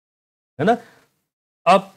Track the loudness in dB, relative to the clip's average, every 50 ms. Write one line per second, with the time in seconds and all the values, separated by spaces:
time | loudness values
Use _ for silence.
0 | _ _ _ _ _ _ _ _ _ _ _ -4 -2 -2 -2 -4 -6 -16 _ _
1 | _ _ _ _ _ _ _ _ _ _ _ _ 0 0 0 0 0 -6 _